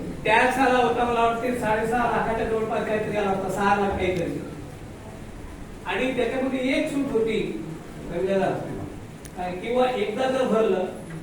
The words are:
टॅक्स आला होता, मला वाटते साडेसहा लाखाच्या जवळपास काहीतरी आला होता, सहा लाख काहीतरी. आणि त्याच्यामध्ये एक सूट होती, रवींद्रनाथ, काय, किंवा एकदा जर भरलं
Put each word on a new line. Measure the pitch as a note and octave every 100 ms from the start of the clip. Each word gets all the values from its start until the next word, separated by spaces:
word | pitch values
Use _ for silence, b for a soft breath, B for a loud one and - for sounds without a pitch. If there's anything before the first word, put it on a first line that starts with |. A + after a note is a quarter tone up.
| - - G#3
टॅक्स | A3+ B3+ B3+
आला | B3+ B3+
होता, | A#3 A#3+
मला | A#3+ A3+
वाटते | A#3 - B3 B3
साडेसहा | G#3+ G#3+ A3+ A#3+ A#3
लाखाच्या | G#3 F#3+ A3+ A3
जवळपास | A3 G#3+ - G#3+
काहीतरी | G#3+ G#3 G#3
आला | G3
होता, | G3 F#3+
सहा | G3 G3+ G3+
लाख | G3
काहीतरी. | F#3+ F#3 F3 E3 - - - - - - - - - - - - - - - F3+
आणि | G3 C4 B3
त्याच्यामध्ये | A#3 C4 C4 B3+
एक | C4 D#4 D#4
सूट | C#4 A#3
होती, | A3+ A3 G3 E3+ E3 D#3+ D#3+ - - -
रवींद्रनाथ, | E3+ F#3+ G3 F#3 - - - - - - - - F#3
काय, | F3+ F3+
किंवा | A3 B3 B3+
एकदा | G3+ G#3 C4 C4
जर | C4 B3+
भरलं | A3 A3 F#3 F#3 - - -